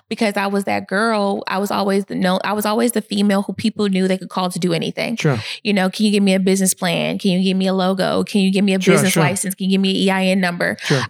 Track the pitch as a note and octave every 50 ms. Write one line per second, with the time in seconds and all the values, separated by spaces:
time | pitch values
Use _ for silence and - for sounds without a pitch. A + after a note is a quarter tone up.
0 | - - A3+ - A#3 G#3 G3 G3+ G3 G3 G3+ G3+ G3 G#3+ G#3 G3+ G3 - F#3+ G3
1 | A3+ A3+ A3 G#3 G3+ G3 G3+ A3 - - F#3+ F#3+ G3+ G3+ - G#3 G3 G3+ G3 G3+
2 | G3+ - - - F#3+ F3+ F#3 F#3+ - F#3 G3+ G#3+ G#3 G#3 G#3+ A#3 A#3 A#3+ - G#3+
3 | G#3 - G3 G3+ G3+ G#3 G3 G3 G3+ - F#3+ - - A3 - - G#3 G3+ F#3+ F#3
4 | F#3+ F#3 F#3 F#3 F3+ - - F#3 F#3 F3+ F3 F3 F3+ F3+ E3 D#3+ C#3+ - - -
5 | D#3+ - A#3 - - D#3 C3 G#2+ - - - - - G#3 G3+ G3 F#3 F#3+ - -
6 | G#3+ G#3+ G3+ G3+ G3+ G3 F#3+ F#3+ F#3 G3 F#3+ G3 F#3+ F#3 - - F#3+ F3 E3+ D#3+
7 | D3+ D#3 E3+ F#3+ - G3+ F3 F3+ F#3+ F#3+ F#3 F#3+ F#3+ F#3+ F#3+ F#3+ F3+ F#3 F#3+ F#3
8 | F3+ D#3+ - F#2+ F#3 - - G3+ F#3+ F#3+ F#3+ F#3+ G#3 G3 F#3+ F#3+ F#3 F#3 F3 D#3
9 | - F#3 - F3 D#3+ - F#3+ - - F#3 F#3+ - G3 F#3 G3 F#3+ G3 F#3+ F#3+ F#3
10 | F#3+ F#3+ F#3+ F#3+ F#3+ F#3 F#3+ G3 F#3+ F3 F3 F3 E3+ F3 G#3+ - - - D#3 C3
11 | A#2+